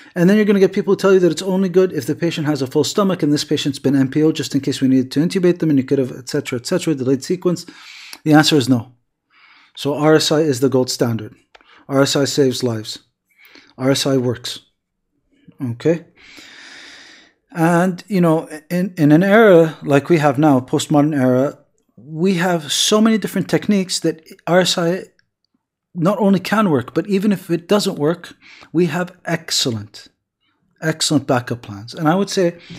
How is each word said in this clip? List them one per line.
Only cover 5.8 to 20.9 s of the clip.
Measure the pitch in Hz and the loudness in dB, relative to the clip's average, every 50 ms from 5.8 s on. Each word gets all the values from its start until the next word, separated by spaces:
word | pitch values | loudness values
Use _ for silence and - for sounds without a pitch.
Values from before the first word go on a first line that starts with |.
| 123 | 0
could | - 143 135 | 0 0 -2
have, | 131 - | -2 -2
et | - 131 127 - | -6 -12 -10 -6
cetera, | - 147 139 - 135 120 | -6 -6 -6 -6 -8 -8
et | - | -6
cetera, | - 185 175 175 165 156 | -4 -4 -2 -2 -2 -4
delayed | 131 123 127 139 131 | -2 0 -2 -2 -2
sequence. | - - 185 175 - 180 175 165 - - - - - - - - - - - - - | -2 -4 -4 -2 -2 -2 -4 -4 -6 -12 -20 -20 -20 -20 -20 -20 -20 -20 -18 -6 0
The | 156 | 4
answer | 147 151 147 - 160 | 4 4 6 4 2
is | 147 120 127 | 2 2 2
no. | 131 117 - - _ _ _ _ _ _ _ _ _ _ _ _ _ _ _ _ _ | 0 -2 -2 -8 _ _ _ _ _ _ _ _ _ _ _ _ _ _ _ _ _
So | - - 139 143 | -8 -6 -6 -2
R | 123 147 156 156 | 2 4 4 4
S | 151 156 - | 4 4 2
I | - 147 | 0 0
is | 165 151 131 120 | 0 0 0 0
the | 139 127 | 0 0
gold | 123 131 127 123 | 2 0 0 -2
standard. | - - 139 120 113 110 107 107 - _ _ _ - _ _ _ - - _ - | -2 -2 -2 -2 -2 -4 -8 -12 -18 _ _ _ -20 _ _ _ -20 -20 _ -2
R | 139 135 | 0 2
S | 139 131 - | 2 2 0
I | 147 139 | -2 -2
saves | 123 - 151 139 131 120 - | 0 0 0 0 0 0 -2
lives. | 127 120 113 110 107 - - - _ _ _ _ _ _ _ _ _ _ - - _ _ _ | -4 -4 -4 -6 -8 -12 -16 -18 _ _ _ _ _ _ _ _ _ _ -20 -20 _ _ _
R | - 127 135 | -4 -2 0
S | 139 131 - | 0 0 0
I | 143 135 | 0 0
works. | 135 123 123 113 - - - - - _ _ _ _ _ _ _ _ _ _ _ _ _ _ _ _ _ _ _ - | 0 0 -2 -4 -6 -8 -12 -14 -14 _ _ _ _ _ _ _ _ _ _ _ _ _ _ _ _ _ _ _ -10
Okay? | 143 120 117 - - 151 170 165 - _ _ _ - - - - - - - - - - - - - - - - - - - - _ _ _ _ _ _ | -8 -8 -6 -2 -2 -2 -2 -2 -6 _ _ _ -20 -20 -20 -20 -20 -20 -20 -20 -20 -20 -20 -20 -20 -20 -20 -20 -20 -20 -20 -20 _ _ _ _ _ _
And, | - 175 160 170 175 170 180 190 170 175 - | -4 -2 0 2 2 2 0 0 -2 -6 -6
you | - 214 180 | -2 0 2
know, | 175 165 156 160 156 - 156 151 - - | 2 2 2 0 -2 -6 -14 -16 -8 -6
in, | 175 180 185 202 - | -4 -4 -4 -4 0
in | - 151 147 | 2 4 6
an | 151 160 | 6 6
era | 190 196 202 226 233 208 180 165 165 160 147 - | 6 6 6 6 8 8 8 6 6 4 0 -6
like | - 151 139 143 135 - | -2 0 0 2 2 2
we | 175 156 | 2 2
have | 147 147 131 135 | 2 2 2 2
now, | 156 156 139 127 | 2 4 2 2
postmodern | 127 - - 143 - - | 0 -2 -4 -4 -2 0